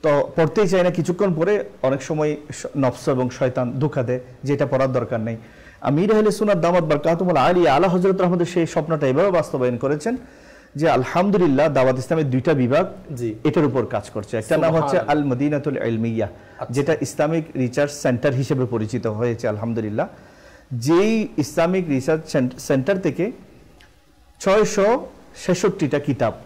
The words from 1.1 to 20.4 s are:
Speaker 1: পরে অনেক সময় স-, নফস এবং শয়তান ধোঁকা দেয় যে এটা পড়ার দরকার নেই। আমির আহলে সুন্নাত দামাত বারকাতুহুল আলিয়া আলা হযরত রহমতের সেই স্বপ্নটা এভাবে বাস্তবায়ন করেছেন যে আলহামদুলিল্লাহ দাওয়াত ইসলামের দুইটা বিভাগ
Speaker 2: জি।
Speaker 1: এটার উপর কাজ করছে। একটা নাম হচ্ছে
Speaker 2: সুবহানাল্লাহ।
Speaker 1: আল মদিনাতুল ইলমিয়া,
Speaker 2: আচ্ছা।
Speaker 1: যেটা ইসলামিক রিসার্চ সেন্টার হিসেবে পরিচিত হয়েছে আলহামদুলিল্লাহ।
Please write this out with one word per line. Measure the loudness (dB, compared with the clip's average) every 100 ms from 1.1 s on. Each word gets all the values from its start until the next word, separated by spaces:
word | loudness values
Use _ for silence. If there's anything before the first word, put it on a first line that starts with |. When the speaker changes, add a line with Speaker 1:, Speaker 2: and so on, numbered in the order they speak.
| 0 0
Speaker 1:
পরে | 0 0 0 -2 -4
অনেক | -2 -2
সময় | -4 -2 -2 -4 -10
স-, | -14 -8 0
নফস | 0 0 -2
এবং | 0 -2
শয়তান | -2 -2 -2 -4 -2
ধোঁকা | -2 -2
দেয় | -2 -4 -6 -12
যে | -4
এটা | -2 0
পড়ার | 0 0
দরকার | 0 -2 -4
নেই। | -6 -8 -12 -20 -20 -8
আমির | -2 0 2
আহলে | 4 2
সুন্নাত | 2 0 2
দামাত | 2 2
বারকাতুহুল | 2 0 2 0 2 2
আলিয়া | 4 4 4
আলা | 4 4
হযরত | 2 2 2
রহমতের | 0 0 0
সেই | 0 0
স্বপ্নটা | -2 -2 0 0
এভাবে | 2 2
বাস্তবায়ন | 2 -2 -2 -2 -2
করেছেন | -2 -2 -4 -6 -10 -20 -20 -20 -16 -2
যে | 2
আলহামদুলিল্লাহ | 2 0 0 2 4 4 4 2
দাওয়াত | 4 2 2
ইসলামের | -2 -2 0
দুইটা | 0 2
বিভাগ | 2 2 2 0 -6 -14 -6
Speaker 2:
জি। | -6 -2
Speaker 1:
এটার | 0 2
উপর | 2 0 -2
কাজ | -4 -6
করছে। | -10 -6 -6
একটা | -2 0
নাম | 2
হচ্ছে | 2 2
Speaker 2:
সুবহানাল্লাহ। | 0 0 0 0
Speaker 1:
আল | 0
মদিনাতুল | 0 -2 -4 -4
ইলমিয়া, | -2 -2 -2 -2 -4
Speaker 2:
আচ্ছা। | -6 -20 -16 -6
Speaker 1:
যেটা | -2 0 0
ইসলামিক | -2 -2 0 0 -4 -4
রিসার্চ | -4 0 -2
সেন্টার | -2 -2 0 0
হিসেবে | 0 -2 0 0
পরিচিত | -2 -2 -4 -4
হয়েছে | -2 -2 -2 -4
আলহামদুলিল্লাহ। | -4 -4 -4 -4 -4 -6 -8 -20 -20